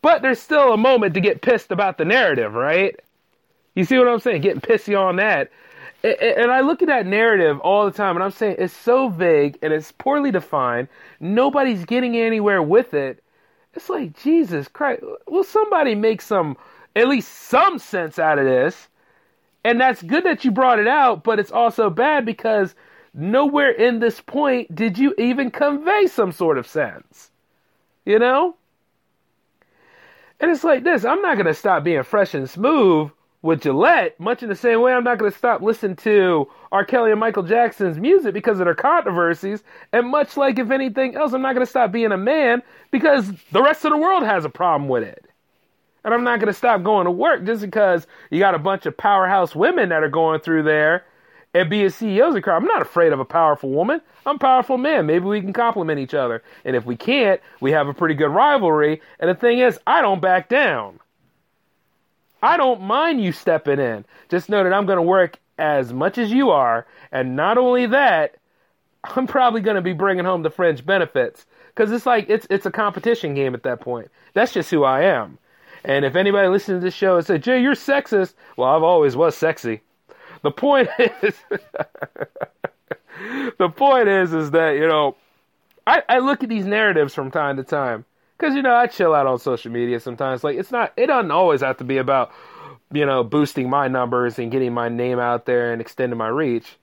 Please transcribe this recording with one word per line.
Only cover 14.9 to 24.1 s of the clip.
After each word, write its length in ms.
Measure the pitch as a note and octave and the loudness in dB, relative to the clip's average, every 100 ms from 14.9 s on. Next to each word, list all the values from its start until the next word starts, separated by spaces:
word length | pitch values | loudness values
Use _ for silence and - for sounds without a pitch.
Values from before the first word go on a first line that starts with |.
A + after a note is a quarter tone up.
| - - - - | -4 -10 -16 -4
will 160 | E4+ | -4
somebody 540 | - G#4+ G#4+ F4+ C#4+ G#3 | 0 0 0 0 0 0
make 260 | A3 A3 | 0 -2
some, 340 | - G3+ D#3 C3 - - - | -2 -2 -2 -6 -16 -20 -6
at 140 | G#3 B3 | 0 2
least 240 | C4+ - | 2 -4
some 480 | - - C4+ F#4+ D4+ | -20 -2 2 2 0
sense 400 | - F#3+ E3 - | -8 -6 -6 -2
out 180 | D#3+ D3 | 0 2
of 60 | |
this? 420 | C3+ B2+ D3 - - _ _ _ _ _ _ _ | 2 2 0 -4 -20 _ _ _ _ _ _ _
And 160 | A3+ A#3 | -2 2
that's 220 | C4 A#3+ | 2 0
good 220 | E3+ D4+ | -2 0
that 200 | F4+ D4 | 0 0
you 60 | C4 | -2
brought 280 | G3+ C4 A3+ | 2 2 2
it 80 | G#3+ | 2
out, 380 | D4 C4 F#3 | 2 2 0
but 160 | A3+ G#3+ | -2 -2
it's 100 | G3+ | -2
also 380 | A#3 A#3 A#3 G#3+ | 0 0 2 -2
bad 380 | E3 C4+ D4+ A3+ | 0 0 0 -2
because 480 | G#3+ A3+ G#3+ F#3+ _ _ - _ | -4 -2 0 -2 _ _ -20 _
nowhere 560 | C#3 E3+ B3 D4 C#4+ C#4 | -10 -2 0 2 2 0
in 300 | A#3 A#3+ A#3 | 2 0 2
this 200 | A#3 | -2